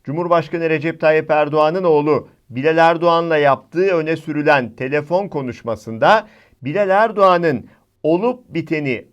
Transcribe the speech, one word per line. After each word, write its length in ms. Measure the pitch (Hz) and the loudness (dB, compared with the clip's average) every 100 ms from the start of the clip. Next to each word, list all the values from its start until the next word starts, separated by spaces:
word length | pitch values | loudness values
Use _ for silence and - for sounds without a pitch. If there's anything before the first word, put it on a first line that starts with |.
Cumhurbaşkanı 640 | - 151 175 170 - 175 165 | -10 -6 0 0 0 -4 -2
Recep 300 | 156 160 160 | -2 -2 -2
Tayyip 300 | 156 156 151 | 2 2 2
Erdoğan'ın 540 | 151 147 151 151 185 | 0 0 2 0 0
oğlu 440 | 175 151 151 135 - _ _ | 2 2 2 0 -2 _ _
Bilal 260 | 120 147 165 | -4 0 4
Erdoğan'la 600 | 165 165 170 170 170 156 | 2 4 2 2 0 2
yaptığı 500 | 143 135 - 160 196 | 2 0 -2 -2 0
öne 300 | 170 156 160 | 0 -2 -4
sürülen 600 | 156 147 147 143 117 - | -4 -2 2 2 0 -8
telefon 520 | 131 147 147 180 196 | -4 -4 -2 -4 -4
konuşmasında 1000 | 151 131 113 113 107 - 113 147 214 208 _ _ _ | -6 -8 -8 -8 -8 -8 -2 2 2 0 _ _ _
Bilal 260 | 123 175 196 | -8 -4 0
Erdoğan'ın 800 | 196 220 208 190 175 165 123 - _ _ _ | 2 0 2 2 4 2 -2 -6 _ _ _
olup 420 | 151 175 233 247 _ | -2 0 -2 -4 _
biteni 560 | 156 156 156 147 110 - | -10 -6 -4 -2 -4 -8